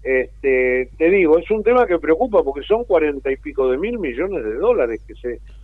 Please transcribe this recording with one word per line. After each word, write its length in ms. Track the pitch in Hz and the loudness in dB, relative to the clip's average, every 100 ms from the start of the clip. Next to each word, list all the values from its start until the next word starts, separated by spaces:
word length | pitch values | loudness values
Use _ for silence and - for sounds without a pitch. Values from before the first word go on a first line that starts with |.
este, 880 | 127 131 123 - 139 127 127 127 127 - | 0 -2 -2 -4 0 2 2 0 -4 0
te 120 | 165 | 2
digo, 280 | 196 165 165 | 4 4 2
es 120 | 165 | 2
un 120 | 214 | 0
tema 240 | 208 247 226 | 2 2 2
que 120 | 170 | 0
preocupa 440 | 151 160 247 202 | 0 0 2 0
porque 200 | 160 139 | 0 -6
son 220 | - 220 | -2 -2
cuarenta 460 | 240 175 151 139 135 | 2 0 2 -2 -6
y 60 | 135 | -6
pico 340 | 151 139 131 | -6 -2 0
de 80 | 131 | 0
mil 200 | 208 240 | -4 -4
millones 440 | 156 120 190 180 | -6 -6 -6 -6
de 100 | 107 | -6
dólares 460 | 117 208 - 120 110 - | -2 0 0 -2 -4 -12
que 80 | |
se 260 | - 123 117 - - | -12 -10 -10 -16 -20